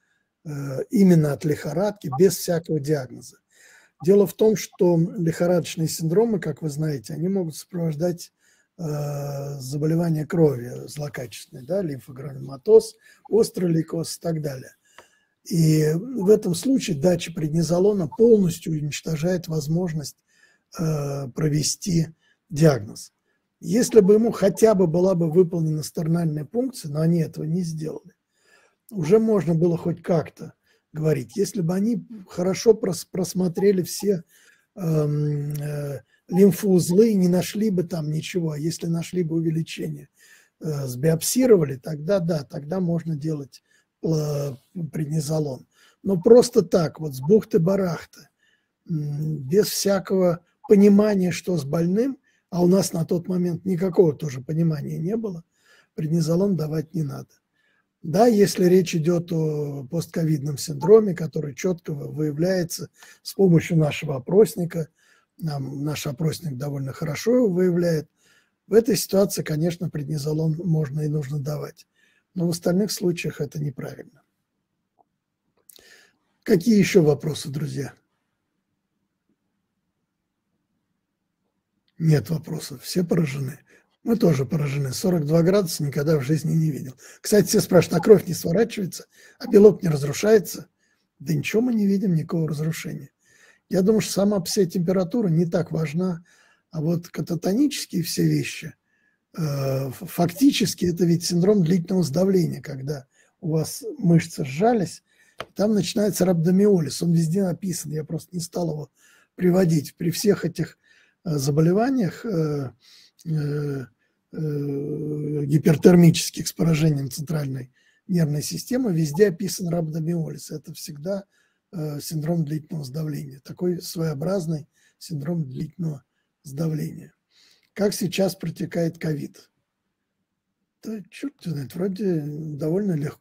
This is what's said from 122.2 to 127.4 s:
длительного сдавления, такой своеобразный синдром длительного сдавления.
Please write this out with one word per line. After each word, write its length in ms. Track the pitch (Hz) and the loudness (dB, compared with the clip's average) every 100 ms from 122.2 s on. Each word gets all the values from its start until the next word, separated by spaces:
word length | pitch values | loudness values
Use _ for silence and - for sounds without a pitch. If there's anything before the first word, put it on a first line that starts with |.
| 156 170 143 | -4 -2 -2
длительного 400 | 156 - 160 127 | -6 -8 -10 -8
сдавления, 540 | 151 156 143 143 135 | -8 -6 -8 -10 -16
такой 380 | - - 180 175 | -16 -6 -4 -4
своеобразный 880 | - 170 160 139 165 196 160 151 - _ _ _ | -8 -6 -4 -4 -4 -4 -4 -6 -8 _ _ _
синдром 460 | - 147 143 170 131 | -12 -8 -6 -6 -6
длительного 560 | 135 151 - 160 139 _ _ _ _ | -8 -10 -8 -8 -8 _ _ _ _
сдавления. 680 | 143 135 160 151 160 - - _ _ _ | -14 -6 -4 -4 -8 -12 -20 _ _ _